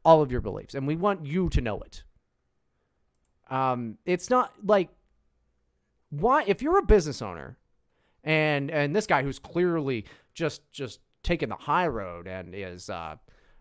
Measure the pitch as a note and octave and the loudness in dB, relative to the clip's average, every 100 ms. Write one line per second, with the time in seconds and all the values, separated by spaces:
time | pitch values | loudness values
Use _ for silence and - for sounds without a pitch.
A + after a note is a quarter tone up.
0 | D#3+ D#3+ C#3+ B2 G#2 G2 G#2 C#3 C3+ D#3+ | 6 8 6 0 -4 -8 -8 -6 -4 0
1 | G3+ G3 D3 E3+ F3 C#3+ A#2+ G2+ - - | 0 -2 -2 -2 0 0 0 -4 -10 -18
2 | - _ _ _ _ _ _ _ _ _ | -20 _ _ _ _ _ _ _ _ _
3 | _ _ _ _ - C3 C3 B2 A#2 G2+ | _ _ _ _ -6 -2 0 0 -4 -8
4 | - F3+ - B3+ B3 - G3+ G#3 E3+ _ | -2 -2 2 0 0 -4 2 2 2 _
5 | _ _ _ _ _ _ _ _ _ _ | _ _ _ _ _ _ _ _ _ _
6 | _ C#3+ G#3 C#4+ G3 F#3+ C#4 F#4+ B3+ G#3+ | _ -2 2 2 2 0 2 2 6 6
7 | D3+ B2 G#2+ E2+ C2 - _ _ _ _ | 4 -6 -10 -10 -14 -18 _ _ _ _
8 | _ _ - D#3 D3+ D3 C#3 D#3+ C#3+ D3+ | _ _ -2 0 2 0 -2 -2 0 0
9 | D3+ D3+ C3+ - - E3+ F3+ E3 C#3 B2 | 2 0 0 -6 -6 0 0 0 -2 -4
10 | G2+ - _ - E3 - _ - B2+ - | -6 -16 _ -6 -6 -6 _ -12 -12 -12
11 | _ _ - E3+ B2+ G#2 - D#3 F3 A#2 | _ _ -2 -2 -2 -6 -2 0 0 -2
12 | F#2+ E2+ F2 F#2 F2+ F#2 F#2+ F2+ - F#2 | -8 -10 -12 -12 -12 -10 -10 -10 -10 -10
13 | E2 D2+ - - _ _ | -10 -12 -18 -20 _ _